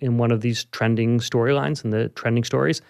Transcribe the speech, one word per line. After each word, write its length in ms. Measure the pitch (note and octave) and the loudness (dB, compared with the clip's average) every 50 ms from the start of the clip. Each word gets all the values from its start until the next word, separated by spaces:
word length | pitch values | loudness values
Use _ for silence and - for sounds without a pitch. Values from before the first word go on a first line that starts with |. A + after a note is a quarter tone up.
in 180 | C#3+ B2+ A#2 A#2 | -2 0 0 2
one 140 | A#2+ A#2 A#2+ | 2 2 2
of 80 | A2 | 0
these 240 | A2+ A#2+ A2+ - - | 0 -2 -2 -2 -6
trending 540 | - - - A#2 A2+ A2+ A2 A2+ A#2 A#2+ A#2 | -8 -6 -2 0 0 2 2 2 2 2 0
storylines, 640 | A#2 - - A#2+ A#2 C3 C#3+ C#3 C#3 C#3+ D3+ C#3+ - | 0 0 0 0 2 2 2 0 0 -2 -4 -4 -4
in 60 | A2 | -2
the 180 | G#2+ A2 A2+ A2 | -2 -2 -2 -2
trending 340 | - - - A#2 A#2 A#2+ A#2 | -4 -6 -2 0 0 0 0
stories, 360 | - - C3 C#3 - - - - | 0 0 0 0 0 0 -2 -6